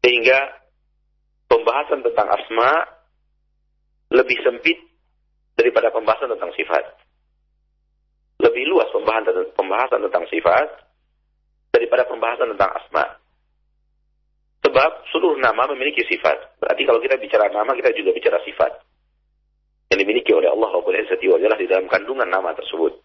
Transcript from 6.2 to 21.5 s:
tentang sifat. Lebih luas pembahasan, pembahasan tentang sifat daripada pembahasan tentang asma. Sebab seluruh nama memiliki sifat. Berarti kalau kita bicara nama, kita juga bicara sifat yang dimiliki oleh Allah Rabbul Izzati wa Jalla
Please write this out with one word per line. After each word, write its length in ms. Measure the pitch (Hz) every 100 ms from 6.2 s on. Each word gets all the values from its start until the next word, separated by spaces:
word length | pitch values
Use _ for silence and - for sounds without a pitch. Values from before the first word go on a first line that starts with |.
| 135 110
tentang 160 | 87 -
sifat. 260 | 78 78 - - _ _ _ _ _ _ _ _ _ _ _ _ _ _
Lebih 260 | 120 120 139
luas 220 | 185 -
pembahasan, 640 | 107 107 113 110 92 92 -
pembahasan 440 | 95 101 131 107 101
tentang 160 | 87 85
sifat 380 | 82 85 101 156 - _ _ _ _ _ _ _ _ _
daripada 320 | 120 117 - -
pembahasan 480 | 120 117 120 120
tentang 160 | 101 98 -
asma. 300 | - 80 69 - _ _ _ _ _ _ _ _ _ _ _ _ _ _ 143
Sebab 240 | 131 139 - - 160
seluruh 240 | 175 143
nama 240 | 123 107 135
memiliki 320 | 135 139 135 113
sifat. 540 | 90 80 71 - _
Berarti 240 | - -
kalau 160 | 131 117
kita 160 | 131 131
bicara 300 | 104 110 101
nama, 220 | 101 113
kita 220 | 127 127 110
juga 160 | 95
bicara 300 | 92 - -
sifat 400 | - - 73 - _ _ _ _ _ _ _ _ _ _ _
yang 80 | 95
dimiliki 320 | 98 113 -
oleh 160 | 87 87
Allah 240 | 104 110
Rabbul 240 | 92 90 90
Izzati 320 | - 92 95
wa 80 | 85
Jalla 160 | 104